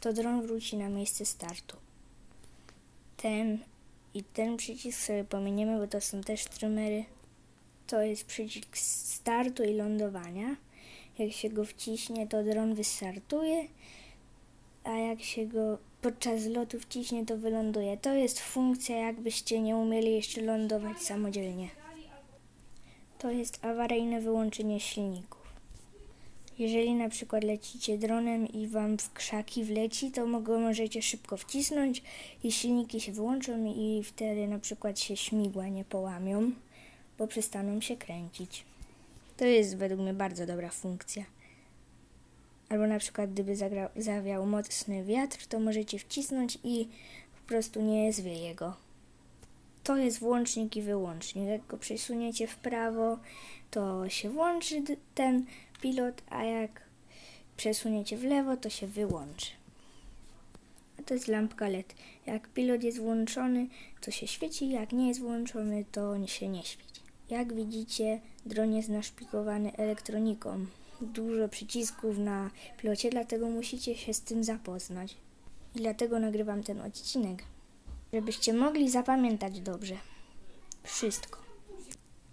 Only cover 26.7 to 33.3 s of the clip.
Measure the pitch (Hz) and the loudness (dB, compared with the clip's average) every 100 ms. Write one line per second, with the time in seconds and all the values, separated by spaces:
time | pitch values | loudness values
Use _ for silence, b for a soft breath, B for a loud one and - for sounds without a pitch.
26.7 | 226 233 240 226 226 214 220 214 208 - | 4 4 4 2 -2 -2 0 2 0 -4
27.7 | 247 - 208 214 226 233 226 220 214 214 | -6 -2 0 2 2 2 2 0 -2 -2
28.7 | 220 214 214 - - - 214 214 - 220 | 0 2 0 -2 -4 -4 -2 -2 -2 0
29.7 | 214 220 - 269 262 233 233 220 226 226 | 0 0 0 -2 0 0 2 2 4 4
30.7 | 220 220 226 214 220 - 196 - 277 285 | 4 0 0 -2 -2 -4 -8 -2 2 2
31.7 | 294 277 254 B B B B 233 220 240 | 4 2 2 B B B B 0 2 4
32.7 | 240 226 226 220 202 220 | 2 2 -2 -4 -2 0